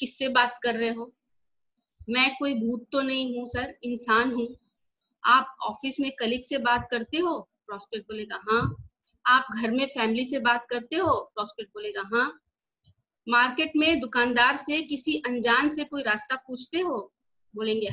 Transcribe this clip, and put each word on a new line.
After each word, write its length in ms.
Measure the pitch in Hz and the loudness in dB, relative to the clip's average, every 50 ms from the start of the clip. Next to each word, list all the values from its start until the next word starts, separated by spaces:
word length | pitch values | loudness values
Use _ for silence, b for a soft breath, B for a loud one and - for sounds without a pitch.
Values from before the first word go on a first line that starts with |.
किससे 280 | 269 - - - 269 262 | -6 -6 -4 -2 -2 2
बात 280 | 247 247 240 247 240 - | 4 4 2 2 0 -2
कर 120 | - 240 226 | -2 -2 0
रहे 160 | 220 233 226 | 0 -2 -2
हो? 220 | 233 226 233 254 - _ _ _ _ _ _ _ _ _ _ _ _ _ _ _ _ _ - - | -2 -4 -8 -12 -16 _ _ _ _ _ _ _ _ _ _ _ _ _ _ _ _ _ -8 0
मैं 220 | 233 254 262 277 269 | 4 4 4 4 2
कोई 180 | - 285 277 277 | 0 -2 -2 -2
भूत 300 | 226 220 226 247 233 - - | -2 -2 -2 -4 -4 -6 -2
तो 100 | - 277 | -2 0
नहीं 360 | 269 262 262 262 262 254 240 240 | 0 0 0 -2 -2 -2 -4 -6
हूँ 80 | 247 | -6
सर, 280 | 240 - 247 254 277 - - | -6 -4 -4 -4 -6 -8 -10
इंसान 500 | - 240 240 233 - - 220 226 247 262 | -8 -6 -6 -4 0 2 4 4 4 2
हूँ।" 160 | 240 233 233 233 - - _ _ _ _ _ _ _ _ _ _ _ _ - | 0 -2 -4 -4 -8 -14 _ _ _ _ _ _ _ _ _ _ _ _ 2
"आप 320 | 226 240 262 254 - - - | 4 4 4 4 0 -6 -8
office 380 | - 214 214 - - 269 254 - | -8 -8 -6 -6 -6 -6 -4 -2
में 100 | 277 269 269 - | -4 -4 -4 -2
colleague 260 | 233 220 240 254 247 | -2 -2 -2 -2 -4
से 140 | - 294 269 | -4 -4 0
बात 280 | 233 240 240 240 233 - | 2 2 0 0 0 -2
करते 280 | 247 233 233 - - 311 | -4 -4 -4 -2 -2 -2
हो?" 200 | 359 349 320 233 196 - _ _ _ | 0 0 -2 -4 -8 -12 _ _ _
Prospect 400 | - 208 196 - - - 214 196 | -14 -14 -14 -12 -10 -10 -10 -10
बोलेगा, 340 | - 214 214 208 208 190 185 190 | -10 -10 -10 -10 -10 -10 -8 -2
"हाँ।" 180 | 208 220 233 - - - - - - _ _ _ _ _ _ - | 0 2 2 2 0 -2 -6 -12 -20 _ _ _ _ _ _ 4
"आप 220 | - 269 269 262 - 220 | 6 6 6 4 0 -2
घर 160 | 226 233 226 | -2 -2 0
में 140 | 226 254 277 | 0 0 0
family 380 | 269 - 254 226 220 226 240 262 | -2 0 0 0 2 2 0 0
से 120 | 247 277 269 | -2 -2 0
बात 260 | 220 240 240 240 - - | 2 2 2 2 0 -4
करते 260 | 247 240 233 - 320 | -4 -6 -4 -4 -2
हो?" 160 | 339 370 320 262 208 - - _ | 0 2 2 2 0 0 -4 _
Prospect 360 | 214 208 208 - - 214 - | -8 -8 -6 -8 -12 -14 -12
बोलेगा, 320 | - 208 208 214 196 202 196 196 220 | -12 -10 -8 -8 -6 -8 -6 -2 0
"हाँ।" 120 | 233 254 294 302 - _ _ _ _ _ _ _ _ _ _ _ _ _ _ _ _ _ | 0 0 0 -4 -10 _ _ _ _ _ _ _ _ _ _ _ _ _ _ _ _ _
"मार्केट 460 | 226 240 240 247 262 247 277 311 311 311 | 2 4 4 4 4 2 -2 -2 0 2
में 240 | 302 302 320 339 269 | 2 4 4 4 2
दुकानदार 560 | 254 226 - 247 240 247 240 233 240 254 285 285 | 0 0 2 2 2 4 4 4 4 4 4 0
से, 220 | - - 294 320 | -2 -2 -2 -2
किसी 340 | 320 - 294 262 - 311 302 302 - | -2 -4 -6 -4 -2 -2 -2 -2 -2
अनजान 440 | 247 247 240 220 240 233 247 285 294 | -4 -4 0 2 4 4 4 4 2
से 140 | 302 311 294 | 0 -2 -6
कोई 180 | - 294 285 | -4 -6 -4
रास्ता 340 | 262 220 208 214 - - 262 262 | -2 -2 -2 -2 -2 -6 -6 -6
पूछते 420 | - - 254 247 254 - - 339 | -6 -10 -12 -12 -8 -4 -2 -2
हो?" 180 | 370 359 277 214 190 - _ _ _ _ _ _ _ _ - | 0 0 -2 -4 -6 -10 _ _ _ _ _ _ _ _ -10
बोलेंगे, 340 | 208 220 220 220 220 208 196 | -6 -2 -2 0 0 -2 -4